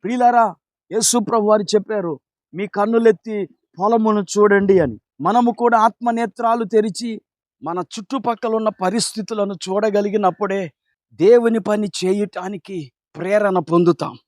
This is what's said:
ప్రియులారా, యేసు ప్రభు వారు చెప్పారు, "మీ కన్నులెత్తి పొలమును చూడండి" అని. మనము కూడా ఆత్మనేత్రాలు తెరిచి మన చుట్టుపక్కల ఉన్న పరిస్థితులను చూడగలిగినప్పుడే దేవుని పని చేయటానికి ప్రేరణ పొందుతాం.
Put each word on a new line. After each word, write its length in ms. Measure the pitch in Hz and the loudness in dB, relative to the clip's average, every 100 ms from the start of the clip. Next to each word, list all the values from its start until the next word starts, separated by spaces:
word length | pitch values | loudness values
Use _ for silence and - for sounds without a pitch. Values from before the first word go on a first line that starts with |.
ప్రియులారా, 520 | 190 247 240 240 220 156 _ _ _ | -4 2 4 4 2 -2 _ _ _
యేసు 260 | 202 214 240 | -2 0 0
ప్రభు 280 | 202 226 208 | 0 0 2
వారు 180 | 214 | 2
చెప్పారు, 560 | 190 208 196 214 170 143 _ _ _ | 2 -2 -2 -6 -4 -8 _ _ _
"మీ 140 | 165 202 | -10 -8
కన్నులెత్తి 800 | - 220 233 226 190 220 208 190 _ _ - | -4 0 4 2 2 -4 -8 -8 _ _ -4
పొలమును 420 | 202 233 220 208 | 0 2 2 0
చూడండి" 580 | 180 202 208 202 196 190 | -2 2 4 4 4 2
అని. 200 | 143 107 _ _ | 2 -4 _ _
మనము 300 | 156 233 240 | 0 2 0
కూడా 280 | 220 240 233 | 0 2 4
ఆత్మనేత్రాలు 840 | 220 - 240 233 233 - 233 233 | 2 0 -4 -4 -6 -4 -2 -2
తెరిచి 580 | 208 220 214 - 233 220 _ _ _ _ | 0 0 0 -6 -10 -12 _ _ _ _
మన 140 | 135 180 | -8 -8
చుట్టుపక్కల 800 | 175 - 196 269 226 233 233 220 | -8 -14 -8 -4 -4 -4 -2 -2
ఉన్న 140 | 220 - | -2 -2
పరిస్థితులను 720 | 185 220 - 220 190 214 202 | -2 -2 -4 -8 -8 -4 -4
చూడగలిగినప్పుడే 1160 | 190 - 196 220 208 208 214 190 175 196 196 170 _ _ _ _ | -6 -4 -2 0 0 0 2 0 0 -4 -4 -6 _ _ _ _
దేవుని 460 | 117 180 240 233 226 | 0 6 6 4 -2
పని 300 | 196 208 208 - 185 | -2 -2 -4 -4 -2
చేయటానికి 840 | 202 208 185 185 202 - 185 135 _ _ 151 | -2 -4 -6 -10 -12 -12 -12 -12 _ _ -12
ప్రేరణ 420 | 175 208 202 185 | -2 0 2 0
పొందుతాం. 580 | 156 170 175 160 185 123 | 2 2 4 0 -6 -10